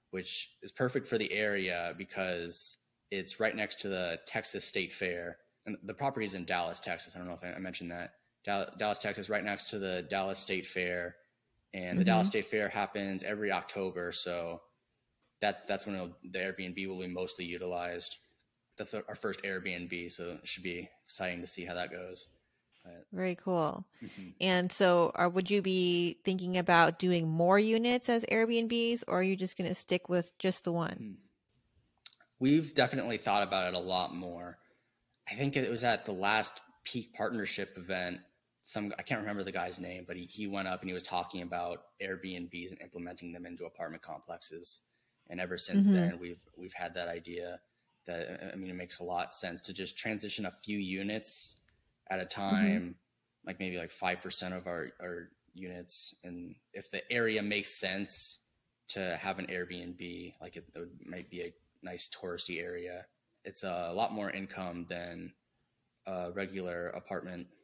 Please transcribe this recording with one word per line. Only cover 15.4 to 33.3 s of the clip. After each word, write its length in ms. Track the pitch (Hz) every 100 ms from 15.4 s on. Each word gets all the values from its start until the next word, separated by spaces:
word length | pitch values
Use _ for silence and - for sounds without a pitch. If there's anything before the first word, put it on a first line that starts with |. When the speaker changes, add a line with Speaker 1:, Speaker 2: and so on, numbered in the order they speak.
Speaker 1:
that, 260 | 104 98 -
that's 180 | 98 104
when 100 | 95
it'll, 220 | 87 -
the 160 | 92 92
Airbnb 480 | 95 95 92 90 95
will 120 | 92
be 80 | 92
mostly 380 | 90 92 - 87
utilized. 720 | 87 90 87 87 87 - - _ _ _ _ _ -
That's 140 | 104
the, 140 | 107 -
our 80 | 104
first 280 | 107 92
Airbnb. 680 | 101 95 92 87 87 87 87
So 280 | - 87 85
it 60 | -
should 160 | -
be 260 | 92 87 87 _ -
exciting 360 | - 92 87
to 60 | 87
see 180 | - 87
how 100 | 87
that 160 | 87
goes. 380 | 87 92 90 - _ _ _ _ _
But 240 | 180 170 -
Speaker 2:
Very 240 | 185 185 175
cool. 520 | 190 180 151 - - -
Speaker 1:
Mm-hmm. 260 | - - 190 -
Speaker 2:
And 300 | 185 180 180
so, 400 | - 185 175 170 -
uh, 140 | 175
would 160 | 180 180
you 120 | 202
be 580 | 190 185 180 175 175 - -
thinking 320 | 185 180 180
about 420 | 175 170 165 165
doing 280 | 180 175 160
more 280 | 160 175 202
units 520 | 220 226 233 247 -
as 160 | 233 226
Airbnbs, 800 | 226 226 233 226 233 233 233 -
or 120 | 180
are 40 |
you 120 | 190 190
just 200 | 185 -
gonna 160 | 175 180
stick 340 | - 180 -
with 280 | 175 170 -
just 240 | 185 - 180
the 80 |
one? 260 | 170 165 -
Speaker 1:
Hmm. 140 | 214 190 - _ _ _ _ _ _ _ - - _ -
We've 340 | 131 156 151 -
definitely 420 | 120 135 117 110
thought 260 | 110